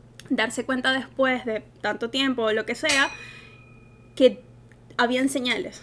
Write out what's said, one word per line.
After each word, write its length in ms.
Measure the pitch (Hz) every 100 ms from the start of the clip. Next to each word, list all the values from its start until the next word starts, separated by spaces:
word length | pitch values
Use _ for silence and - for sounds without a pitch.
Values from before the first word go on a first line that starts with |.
| - - -
darse 360 | 240 226 254 233
cuenta 260 | 254 262
después 540 | 262 233 - 262 247 240
de 180 | 214 - -
tanto 300 | 208 202 226
tiempo 340 | 269 269 240
o 80 | 220
lo 140 | 214 214
que 100 | 240
sea, 340 | 302 277 294 - - - - - - - - - - -
que 260 | 254 202 - - - - - -
habían 320 | 240 254 269
señales. 520 | 277 247 220 - -